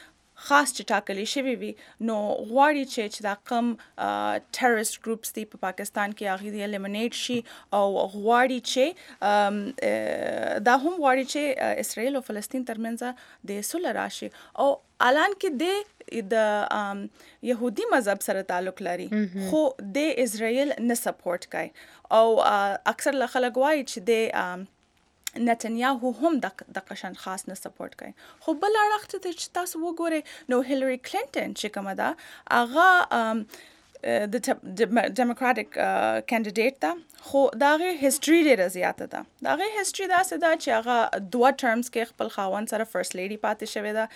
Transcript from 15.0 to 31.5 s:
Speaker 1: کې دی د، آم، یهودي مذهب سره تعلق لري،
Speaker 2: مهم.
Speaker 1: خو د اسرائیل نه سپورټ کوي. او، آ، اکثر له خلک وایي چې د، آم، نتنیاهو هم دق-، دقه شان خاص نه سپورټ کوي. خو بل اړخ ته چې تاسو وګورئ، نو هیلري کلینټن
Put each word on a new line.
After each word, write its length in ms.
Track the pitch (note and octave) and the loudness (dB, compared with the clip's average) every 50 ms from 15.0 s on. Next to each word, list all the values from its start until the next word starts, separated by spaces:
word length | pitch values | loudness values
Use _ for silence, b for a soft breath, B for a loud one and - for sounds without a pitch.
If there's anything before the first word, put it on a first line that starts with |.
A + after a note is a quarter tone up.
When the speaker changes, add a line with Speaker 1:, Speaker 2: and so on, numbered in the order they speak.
| - B3 C4+ D4+ E4+ G4+ G4+ - | 4 4 6 6 4 2 0 -2
Speaker 1:
کې 80 | - F#4+ | -4 -2
دی 240 | D4 A#3 D#4+ F4+ G4 G#4 G#4 - _ _ - - - - | -2 0 0 0 0 -2 -4 -8 _ _ -16 -10 -8 -8
د، 120 | G3 F#3+ A3+ A3 A3 G#3+ G#3 G#3 G#3 - | -4 0 0 2 2 2 2 0 0 -2
آم، 380 | - G#3+ G#3 G3+ G3+ G3+ G3+ G#3+ b b b b b b - | -2 -2 -2 -4 -6 -8 -10 -12 b b b b b b -4
یهودي 380 | A3+ B3 G#3+ A#3+ A#3+ G3+ - A4 A#4 | -2 -2 0 0 -2 -2 -2 0 2
مذهب 300 | F#4 C#4 A3 G3+ G3 G3 | 2 2 4 2 -2 -2
سره 200 | - - G3 G3 | -2 -4 -2 -4
تعلق 400 | F#3 - F#3 F3+ F#3+ F#3+ F#3 - | -2 -2 -2 -2 -2 -4 -6 -6
لري، 280 | G3+ F3 F3 F3 - F#3+ | -6 -4 -4 -4 -4 -2
Speaker 2:
مهم. 380 | G#3 G#3+ G#3+ F#3 F3+ G3 G3 F#3+ | -2 -2 -2 -2 -4 -6 -4 0
Speaker 1:
خو 200 | - D#4 D#4 C4+ - - | 2 2 2 2 0 -2
د 180 | G3+ G3 F#3+ | -10 -4 -2
اسرائیل 760 | C#4 D4+ D#4+ - - C4 A3+ G3+ G#3+ A3+ A3 A#3 C4 C#4+ D4 - - | 0 0 0 2 2 0 0 0 -2 -2 0 2 2 0 0 -2 0
نه 140 | A3+ A#3+ A#3+ | 0 0 0
سپورټ 520 | A#3 - G#3 G3+ - - F3+ F3 F#3 - | 0 -2 -4 -6 -4 -4 -4 -4 -4 -6
کوي. 260 | - - F3 E3 - B B B B B B B - | -8 -8 -6 -6 -8 B B B B B B B 4
او، 300 | - A3 A3+ A3+ A3 - | 6 6 8 8 6 6
آ، 340 | - - G#3 G3+ G3 G3 G3+ - - | 6 6 6 4 2 0 -2 0 -2
اکثر 260 | G#3 A#3 - - D4+ | -2 -2 0 0 0
له 140 | C#4 C4+ A#3+ | 2 0 -2
خلک 320 | B3 - C4+ B3+ B3+ A3 | 0 0 0 0 0 2
وایي 260 | B3+ C4 D4 D#4+ D4 C4 | 2 2 4 2 2 0
چې 160 | - - A3+ | -4 -10 -4
د، 360 | F#3 A3+ A3+ A3 A3+ - - | 0 2 2 2 2 0 0
آم، 300 | - F#3 F3+ F3+ F#3 F#3+ - _ _ _ _ _ _ _ _ _ _ _ - - | -2 -4 -4 -6 -10 -12 -14 _ _ _ _ _ _ _ _ _ _ _ -12 -4
نتنیاهو 720 | A#3+ A#3 A#3+ A3+ A#3 - G#3+ A3+ A3+ B3 C4 C4+ A#3+ A#3+ B3+ | -2 2 2 2 0 -2 -4 -2 0 2 0 0 2 -2 -2
هم 300 | A#3 G#3+ C#4 E4+ E4 B3 | -2 2 2 2 2 2
دق-، 340 | F#3+ G3 - - - - - | -2 -4 -8 -10 -20 -12 -12
دقه 200 | F#3+ - - G3 | -12 -10 -10 -14
شان 180 | - - F#3 F#3+ | -10 -10 -12 -12
خاص 340 | - - F#3+ F#3 F#3+ - | -10 -10 -8 -8 -8 -10
نه 60 | G3 F#3+ | -12 -14
سپورټ 420 | - - - - _ - - - | -12 -14 -16 -12 _ -14 -14 -12
کوي. 160 | - - - - B B B B B | -16 -18 -18 -18 B B B B B
خو 140 | - - D#4+ | -4 -4 -2
بل 220 | D4 F#4 G#4 A4 | 0 2 2 4
اړخ 320 | G#4+ G#4 G#4 G#4+ G#4+ - | 4 4 2 2 -2 -4
ته 240 | - - F#4 - F4+ | -8 -12 -8 -8 -8
چې 180 | E4 - - - - | -8 -8 -10 -6 -4
تاسو 260 | F4+ F4+ F4+ - D#4+ | -6 -6 -4 -6 -6
وګورئ، 420 | D#4+ F4 E4+ E4+ E4+ E4+ D#4+ D4+ D4 B B B B - | -4 -4 -4 -2 -2 -2 -2 -2 -4 B B B B 0
نو 120 | B3 B3 | 0 0
هیلري 360 | C4 B3+ C#4+ C4+ C4 C4 B3+ | 2 2 0 0 0 0 -2
کلینټن 560 | B3+ - - - G4 B4 - - D4 F#3+ G3 | -4 -6 -6 -4 -4 -4 -4 -4 -6 -4 -4